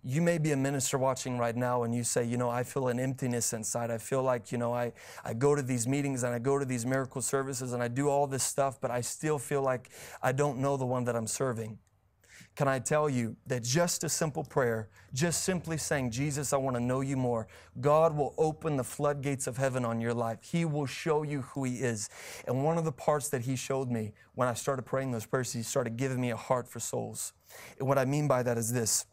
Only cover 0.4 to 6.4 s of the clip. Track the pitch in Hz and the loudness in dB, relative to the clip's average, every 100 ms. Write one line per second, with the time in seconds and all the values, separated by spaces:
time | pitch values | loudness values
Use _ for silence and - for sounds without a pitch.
0.4 | 151 139 139 139 127 135 131 127 131 123 | 2 2 2 0 0 2 2 0 -2 0
1.4 | 117 117 123 123 117 120 117 131 117 120 | 0 0 2 2 2 0 0 0 0 0
2.4 | 123 120 123 143 127 120 131 131 131 120 | 0 0 -2 -2 0 0 -2 -2 -2 0
3.4 | 113 113 110 123 117 113 - 135 131 123 | -2 -2 -4 -4 -2 -4 -2 0 2 0
4.4 | - 123 117 120 120 - - - - 113 | -2 -2 0 0 -2 -6 -18 -12 -8 2
5.4 | 143 147 127 127 113 139 139 131 123 120 | 4 4 2 0 0 0 0 0 -2 0